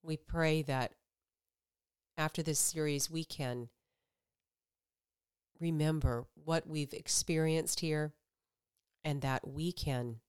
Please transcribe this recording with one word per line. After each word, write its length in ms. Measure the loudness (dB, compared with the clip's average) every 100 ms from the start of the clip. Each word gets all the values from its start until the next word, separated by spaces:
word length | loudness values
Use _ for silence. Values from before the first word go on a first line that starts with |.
We 140 | -4 -6
pray 440 | -2 2 4 4
that 300 | 2 0 0 -6 _ _ _ _ _ _ _ _ _ _ _ -4
after 240 | -2 -2
this 180 | 0 2
series, 500 | 0 0 0 0 -2
we 140 | -4
can 460 | -6 -4 -4 -4 -8 _ _ _ _ _ _ _ _ _ _ _ _ _ _ _ _ _ _ _
remember 680 | 0 2 4 4 2 0 -4
what 340 | -12 -2 -2 0
we've 260 | -4 -4
experienced 880 | -6 -2 -2 2 2 4 2 0 -2
here 320 | 0 0 -2 -6 _ _ _ _ _ _ _ _
and 180 | -4 -2
that 260 | 0 -2 -2
we 240 | -4 -4
can 460 | -2 -2 -2 -2 -8